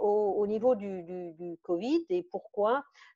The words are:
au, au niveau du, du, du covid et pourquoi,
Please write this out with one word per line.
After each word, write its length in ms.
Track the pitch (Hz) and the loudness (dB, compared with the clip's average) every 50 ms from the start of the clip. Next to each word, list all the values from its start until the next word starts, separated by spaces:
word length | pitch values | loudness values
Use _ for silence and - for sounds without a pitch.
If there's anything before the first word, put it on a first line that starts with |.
au, 340 | - 208 208 214 208 202 190 | 2 2 4 4 2 2 2
au 100 | 208 208 | 0 0
niveau 280 | 202 214 220 208 254 254 | 0 0 2 4 4 2
du, 280 | 202 202 202 190 185 170 | 2 0 -8 -8 -8 -8
du, 300 | 165 185 180 180 170 160 | -10 -10 -10 -10 -10 -12
du 240 | 160 175 175 170 - | -10 -10 -10 -10 -10
covid 480 | _ - 175 170 202 254 302 339 330 - | _ -2 -2 -2 0 0 0 0 0 0
et 160 | 180 180 175 | -2 -2 -2
pourquoi, 600 | - - 196 - - - - 202 214 240 285 269 _ _ - - - _ | -4 -8 -10 -10 -8 -4 0 2 2 2 0 -2 _ _ -20 -20 -20 _